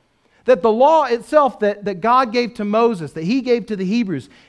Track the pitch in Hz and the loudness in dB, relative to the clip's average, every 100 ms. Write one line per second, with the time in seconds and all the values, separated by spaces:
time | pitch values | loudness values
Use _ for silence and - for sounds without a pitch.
0 | _ _ _ _ - 254 226 220 277 320 | _ _ _ _ 0 2 2 4 4 4
1 | 254 240 - 302 269 - 208 208 208 185 | 2 -2 0 2 2 0 -4 -2 -6 -4
2 | 220 262 254 240 240 233 208 214 240 190 | 0 2 2 -2 -4 -6 -2 2 2 0
3 | 147 160 165 262 247 240 190 202 185 233 | -8 -8 -4 -2 0 -2 -2 -6 -2 -2
4 | 196 143 - _ | -2 -6 -10 _